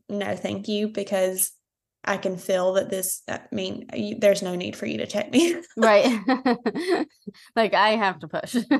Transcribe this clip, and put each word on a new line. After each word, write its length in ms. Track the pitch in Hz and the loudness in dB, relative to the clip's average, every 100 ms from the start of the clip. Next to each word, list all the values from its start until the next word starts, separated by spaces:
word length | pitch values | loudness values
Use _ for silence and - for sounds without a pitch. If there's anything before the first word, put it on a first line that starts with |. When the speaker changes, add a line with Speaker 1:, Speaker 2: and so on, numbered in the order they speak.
| _ | _
Speaker 1:
"No, 260 | 202 196 185 | -6 -4 -4
thank 320 | 190 202 208 | -4 -6 -4
you," 200 | 208 214 | -2 -2
because 640 | 214 196 196 185 185 - - _ _ _ _ | -4 -4 0 0 0 -4 -6 _ _ _ _
I 140 | - 196 | -4 -2
can 200 | 190 180 | -2 -4
feel 360 | - 190 185 | -2 0 2
that 160 | 190 - | 0 0
this, 320 | 190 185 - - | -4 -4 -6 -8
I 140 | - - | -10 -8
mean, 360 | 208 190 202 - | -6 -6 -8 -10
you, 220 | - 208 214 | -8 -6 2
there's 220 | 208 190 | 4 4
no 140 | 185 180 | 0 -4
need 200 | 190 - | -6 -8
for 100 | 214 | -6
you 100 | 226 | -6
to 80 | - | -4
check 240 | 208 - | -4 2
me. 240 | 247 339 339 - | 4 4 2 -6
<laughs> 80 | - | 2
Speaker 2:
Right. 420 | 226 208 254 226 190 | 6 6 6 2 0
<laughs> 800 | 254 262 240 233 262 349 359 - _ - - - - | 0 0 0 -2 -4 -2 -2 -2 _ -20 -20 -8 0
Like, 180 | 220 | 2
I 180 | 190 208 | 4 4
have 280 | 220 196 151 | 4 0 -2
to 80 | 156 | -6
push. 280 | 165 - 247 - 269 | -8 -4 -4 2 0